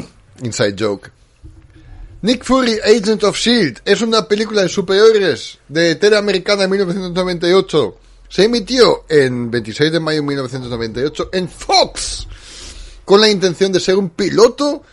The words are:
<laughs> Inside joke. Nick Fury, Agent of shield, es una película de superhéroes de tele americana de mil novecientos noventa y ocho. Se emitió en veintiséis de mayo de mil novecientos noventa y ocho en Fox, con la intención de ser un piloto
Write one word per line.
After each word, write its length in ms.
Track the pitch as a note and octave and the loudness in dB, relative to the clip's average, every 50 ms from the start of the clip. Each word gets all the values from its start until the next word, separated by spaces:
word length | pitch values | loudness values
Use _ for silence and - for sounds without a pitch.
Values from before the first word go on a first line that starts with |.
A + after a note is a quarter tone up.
| D#3+ - | -10 -10
<laughs> 340 | - _ _ _ - - C3 | -16 _ _ _ -18 -12 -10
Inside 340 | A#2+ G#2 - A2+ G2+ G2+ F#2 | -8 -4 -2 -2 -2 -2 -2
joke. 320 | A2 G#2 G2+ G2 - - - _ _ _ _ _ - - - - - - _ - - - - - - - - - | -4 -4 -4 -6 -8 -16 -20 _ _ _ _ _ -20 -20 -20 -20 -20 -20 _ -20 -20 -20 -20 -20 -20 -20 -16 -6
Nick 240 | - G3 B3+ - - | -2 -2 -2 -2 0
Fury, 340 | - B3 C4 B3+ A#3 A3 G#3+ - | 0 0 2 2 0 -2 0 2
Agent 400 | G3+ G#3+ A#3+ F3+ G#3+ A3 G3 G#3 | 2 2 2 2 0 0 0 0
of 140 | G3+ F#3 - | -2 -2 0
shield, 400 | - A3+ B3 A#3+ G3 C#3+ G#2+ - - | 0 2 2 2 2 0 -2 -4 -2
es 160 | F#3+ G3 E3+ A3+ | 0 0 0 0
una 260 | A#3 A3+ A3+ F3+ - | 0 0 0 0 0
película 320 | G#3 G3+ A3+ G#3 G#3+ G#3 F#3+ | -2 -2 -2 -2 0 0 0
de 40 | E3+ | 0
superhéroes 920 | - G3+ F#3+ F3+ F#3+ G3 G#3+ A3+ A3 G#3 G3 E3+ C3 G#2 - - - - _ | -2 -4 -2 0 2 6 6 6 6 6 2 0 0 -2 -6 -12 -18 -20 _
de 280 | - C#3 D#3+ E3+ E3+ D#3+ | -8 -2 0 0 0 0
tele 240 | C#3 F#3+ G#3 G#3+ G#3 | 2 2 2 2 2
americana 420 | G3+ G3+ F#3+ F#3+ E3+ - G#3 G3+ G3 | 2 0 -2 -2 -2 -2 0 0 0
de 60 | F#3 | 0
mil 120 | F#3+ G3+ | 0 -2
novecientos 320 | G3 F3 F3 G3 F#3 F3+ F3 | -2 -2 -4 -6 -6 -6 -4
noventa 340 | F#3 F#3 F#3 F3+ E3+ F3 E3+ | -4 -2 -2 -4 -2 0 2
y 40 | F3+ | 2
ocho. 420 | F#3+ F#3 F#3 - D#3 B2 F#2+ - - - - - - - - | 2 2 2 0 0 0 0 -4 -10 -20 -20 -20 -20 -20 -6
Se 160 | - - F#3 | 0 2 2
emitió 640 | A3+ A#3+ A#3 F#3+ F3+ B3 C4 A3+ F3 C#3+ - - - | 2 2 0 -2 -2 2 4 4 4 4 2 -2 0
en 420 | D#3+ D3 C3+ B2+ B2 A#2+ A#2+ A#2 | 2 4 4 2 0 -4 -4 -4
veintiséis 400 | A2+ A#2+ G#2+ G#2+ G#2 - D3 D#3+ | -4 -4 -4 -6 -2 -2 0 0
de 80 | D#3+ E3+ | 0 -2
mayo 200 | D#3+ D#3 D#3 D#3 | -2 -2 -4 -2
de 60 | D3 | -2
mil 100 | C#3+ C#3+ | -4 -4
novecientos 340 | C#3 C3+ B2 C3 C3 B2+ A#2+ | -4 -6 -6 -8 -10 -10 -8
noventa 300 | B2 A2+ A#2 A2+ G#2+ B2 | -8 -6 -6 -6 -4 -4
y 40 | B2+ | -4
ocho 260 | D3+ D3 - E3+ - - | -4 -4 -6 -6 -4 -4
en 160 | F#3 F#3 - | -4 -6 -6
Fox, 760 | - - - - G4 F#4+ D4+ - - - - - - - - - - - - - - - - - - - - - - - - | -8 -10 -4 0 2 2 2 0 -2 -8 -10 -8 -10 -10 -12 -14 -16 -18 -20 -20 -20 -20 -18 -18 -18 -18 -18 -20 -20 -16 0
con 160 | - F#3+ G3+ | 2 4 4
la 100 | G#3+ G#3+ | 4 4
intención 400 | G#3+ F#3 F3 F#3 D#3+ - F#3+ G3 | 2 2 0 -2 0 0 0 0
de 80 | F#3+ F3 | 0 0
ser 160 | F3 - F#3 | 0 0 0
un 140 | G3 G3+ E3+ | 0 0 -2
piloto 720 | - - G#3 F3 - D#3+ A3 B3+ A#3+ - C#4+ D4 D4 D4 - _ | -4 -4 -4 -2 4 4 4 4 4 0 -2 -2 -4 -6 -10 _